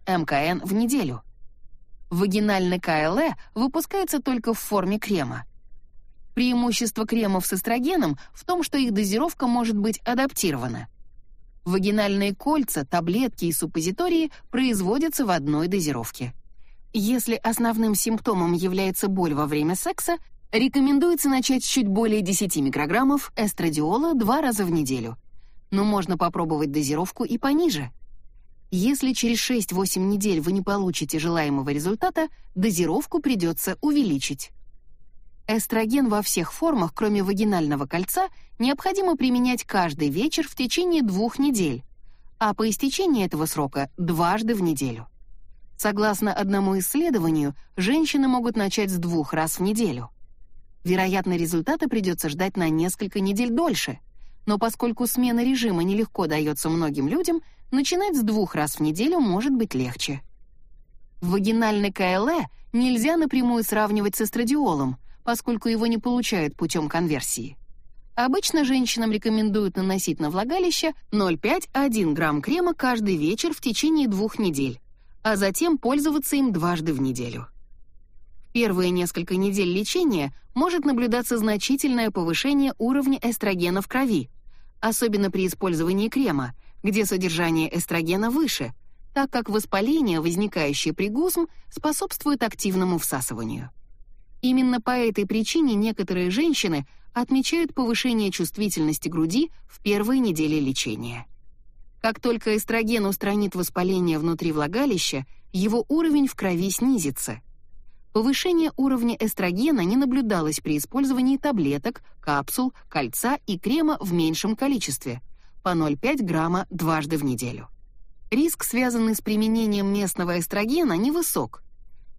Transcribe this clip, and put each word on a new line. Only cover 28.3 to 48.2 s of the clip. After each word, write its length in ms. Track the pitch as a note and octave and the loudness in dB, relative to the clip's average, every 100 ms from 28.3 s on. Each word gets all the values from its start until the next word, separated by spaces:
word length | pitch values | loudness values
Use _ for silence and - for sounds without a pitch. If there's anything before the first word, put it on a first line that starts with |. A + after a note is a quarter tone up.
| - - - - | -20 -20 -20 -6
Если 440 | F#3 A3 C#4+ C4 | 0 2 2 0
через 240 | B3 A#3 A3+ | 0 0 0
шесть-восемь 680 | - B3 - F3+ F#3+ F#3 F#3+ | 0 0 0 -2 0 0 0
недель 320 | G3+ G#3 D#3+ | 2 2 0
вы 120 | D#3+ | 0
не 80 | F#3+ | 0
получите 580 | F#3 G3+ F#3 - D3+ D#3 | 0 0 0 -2 -4 -2
желаемого 520 | E3 E3+ D3 C#3 C3+ | 0 0 2 0 0
результата, 580 | C#3+ E3+ A3 F#4 E4 D#4+ - - | -2 -2 0 0 0 -2 -4 -10
дозировку 640 | F#3 G#3+ E3+ E3 G3+ - E4+ | -2 0 2 2 0 0 -2
придется 580 | C#4+ A#3 E3+ D#3+ - F#3 | 0 2 0 -2 -4 -2
увеличить. 720 | D4 D4 A3+ C#3 - C#3+ - - - - - - - - - - - | 0 2 2 0 -2 -6 -10 -16 -18 -20 -20 -20 -18 -18 -20 -14 -4
Эстроген 600 | A3 - A3+ A3 C#4 B3+ | -2 0 0 2 2 2
во 140 | G#3 | 2
всех 300 | G3+ - D#3+ | 0 -2 -2
формах, 400 | - E4 C4+ E3 | -2 0 2 0
кроме 300 | - G#3+ G#3 | 0 0 2
вагинального 640 | F#3+ G3 G#3+ F#3 D3 C#3+ C3+ | 0 0 2 2 2 0 -2
кольца, 420 | E3+ F#3 F4+ F#4 - - - | -4 -2 0 -2 -4 -18 -2
необходимо 560 | A#3+ C#4+ F#4+ G4 F#4 D4 | 0 0 0 0 0 2
применять 460 | B3+ B3 B3 B3 | 2 2 2 0
каждый 460 | - G3 E3+ C#3 D3 | 0 0 0 0 0
вечер 400 | D3 D4 - D4+ | 0 0 0 -4
в 80 | - | -4
течение 460 | B3+ - F4+ E4 | -2 0 2 2
двух 360 | A3+ F#3 A3+ - | 2 0 0 0
недель, 460 | C#4+ A#3 E3 B2+ - - - - - - | 2 2 0 -2 -8 -18 -20 -20 -20 -2
а 120 | G#3+ | -2
по 160 | G3+ A3 | 2 0
истечении 560 | G3+ C#4 - F#4+ B3+ | 0 0 0 2 2
этого 220 | F#3 D3+ D#3 | 2 0 -2
срока 420 | - C#3+ C#3+ C#3 - | 0 -2 -2 -4 -4
дважды 600 | F3 E3 E3+ G#3+ A3+ A3 | -2 2 2 2 0 0
в 40 | |
неделю. 460 | F3 D3+ C3+ A2+ A2+ - - - - - - - | 0 0 -2 -6 -12 -18 -20 -18 -18 -20 -20 -4
Согласно 560 | G#3 G3+ G#3+ G3 G#3 | -2 0 0 2 0
одному 440 | - G3 G3 G3 F#3+ | 0 0 2 2 2
исследованию, 760 | F3+ C#4 E4+ A#3 E3 D#3 C#3+ - - - | 0 0 2 2 2 2 0 -4 -10 -4
женщины 500 | F#3+ D4+ D#4 C#4+ | 0 2 2 2